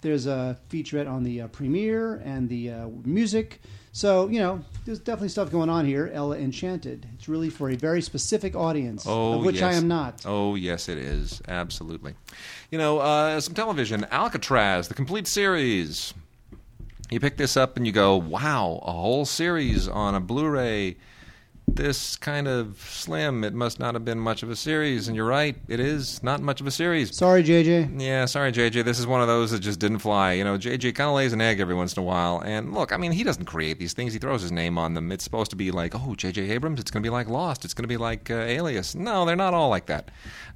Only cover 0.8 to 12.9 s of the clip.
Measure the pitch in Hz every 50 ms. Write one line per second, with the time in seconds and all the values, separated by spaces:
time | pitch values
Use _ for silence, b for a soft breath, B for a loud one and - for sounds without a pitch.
0.8 | 151 - 147 147 147 139 131 131 123 123 120 120 117 110 - - 143 131 151 190
1.8 | 214 220 220 226 226 226 214 - - 139 135 131 127 117 123 120 120 120 117 117
2.8 | 117 113 113 - - 127 165 214 233 202 214 220 220 - - - B B B B
3.8 | B B B - 202 202 190 185 190 208 226 220 196 180 190 180 143 - - -
4.8 | - 233 220 - - 233 226 175 208 185 - 214 190 143 156 170 160 165 165 165
5.8 | 151 139 135 139 160 - - 147 143 147 147 135 143 135 117 - 180 180 185 170
6.8 | - 127 123 120 127 113 113 - - 151 156 160 165 160 147 - 143 131 127 123
7.8 | 151 160 170 175 165 - - 135 - - 220 214 196 190 - - 165 165 160 147
8.8 | 127 117 107 101 - 95 110 113 113 113 117 113 151 190 185 185 185 185 175 170
9.8 | 165 170 165 160 143 120 120 - - 98 104 101 101 101 101 95 90 87 85 82
10.8 | - 90 85 71 65 71 76 - - - - - - - 90 87 87 85 - -
11.8 | 80 82 82 85 - 71 - - - B B B B B B B B B 156 160
12.8 | 156 151